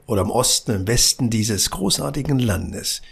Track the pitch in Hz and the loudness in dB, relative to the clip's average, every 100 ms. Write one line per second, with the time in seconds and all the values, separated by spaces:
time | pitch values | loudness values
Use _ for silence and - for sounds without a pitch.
0 | - 107 92 120 127 - - 101 95 123 | -2 0 2 2 2 0 0 -2 0 2
1 | - - 123 110 107 98 - - 196 - | 2 2 0 2 0 0 -2 -2 -2 0
2 | 147 147 139 135 120 90 90 98 - - | -2 -4 0 0 2 0 -2 -6 -6 -8
3 | - | -10